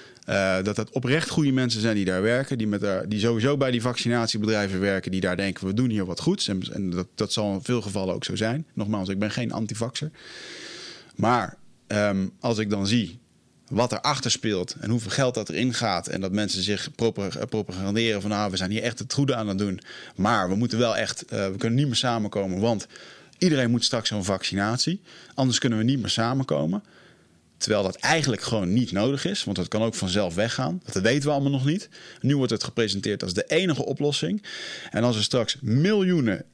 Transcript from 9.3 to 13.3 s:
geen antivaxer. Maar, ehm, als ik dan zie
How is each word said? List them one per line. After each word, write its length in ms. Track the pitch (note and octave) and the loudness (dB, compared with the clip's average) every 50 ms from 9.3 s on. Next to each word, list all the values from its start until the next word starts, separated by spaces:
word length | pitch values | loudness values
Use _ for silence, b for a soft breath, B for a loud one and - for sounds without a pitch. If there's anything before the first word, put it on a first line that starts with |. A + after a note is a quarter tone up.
geen 220 | - C3 A#2+ - | -2 -2 -4 -2
antivaxer. 580 | - G#2 A2+ - G#2 A2 A#2 B2 - - D3 D#3+ B B B B B B B B B B B B B B B B B B B B B | -2 -4 -4 -4 -4 -4 -4 -4 -4 -6 -6 -6 B B B B B B B B B B B B B B B B B B B B B
Maar, 400 | - G#2 A2+ B2 A#2 F#2+ F2 - - - - - _ _ | 0 2 4 4 4 2 -2 -6 -14 -20 -20 -20 _ _
ehm, 400 | - G#2+ G#2 G#2 G#2 G2 F#2+ F#2+ F#2+ - - | -2 0 2 2 2 2 2 0 -2 -4 -4
als 180 | - B2 A2+ G#2+ | -2 0 0 0
ik 120 | A2 G2+ | 0 0
dan 160 | G#2+ G2+ G2 | 0 0 0
zie 320 | G2+ A#2+ A#2+ G2+ D#2+ - - - _ | 2 2 2 0 -2 -6 -14 -20 _